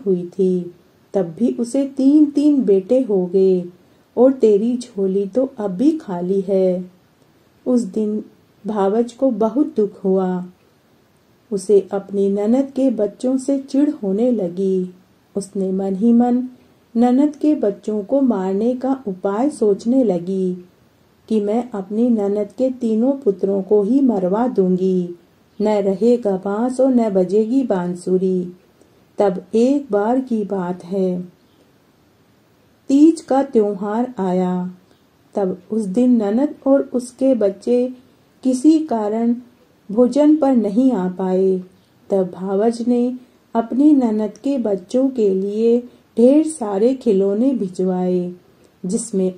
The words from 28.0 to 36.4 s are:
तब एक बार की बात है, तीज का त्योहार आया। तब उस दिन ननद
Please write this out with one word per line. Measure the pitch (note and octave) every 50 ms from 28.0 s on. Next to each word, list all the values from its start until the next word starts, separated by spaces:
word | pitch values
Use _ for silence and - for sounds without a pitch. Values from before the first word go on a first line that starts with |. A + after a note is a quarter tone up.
| - F#3 F#3 F#3 F#3+ F#3+ F#3 F3+ F3+ F3 - - _ _ _ _ _ _ _ _ _ _ _
तब | - G#3 G3 F3+ F#3 - - -
एक | A3 A#3+ C4 C#4+ C#4+ C#4+ -
बार | G3+ G3+ G3+ A3+ B3+ C4
की | B3+ - A#3 G#3+ G#3
बात | F#3+ G#3 F#3+ F3+ F3 F#3 F3+ -
है, | F3 F#3+ G3 F#3 F#3 F3+ F3+ F3+ - - _ _ _ _ _ _ _ _ _ _ _ _ _ _ _ _ _ _ _ _ _ _ _ _ _ _ _ _ _ _
तीज | - C4+ C#4+ D4+ E4 D#4+ -
का | - - B3+ C4+ C4+
त्योहार | C4+ - A3+ G#3 G#3 G#3 F3+ G#3 G3+ G#3 A3+ B3 B3+ B3 -
आया। | F#3+ F#3 F3+ F#3 F#3 F3+ F3+ F3+ F3+ F3+ F3+ - _ _ _ _ _ _ _ _ _ _ _
तब | G#3+ G3 F#3 F3+ - - _
उस | A3 A3
दिन | G#3+ F#3 F#3 B3 B3+ B3+ B3 A3+ G#3
ननद | G3+ A3 B3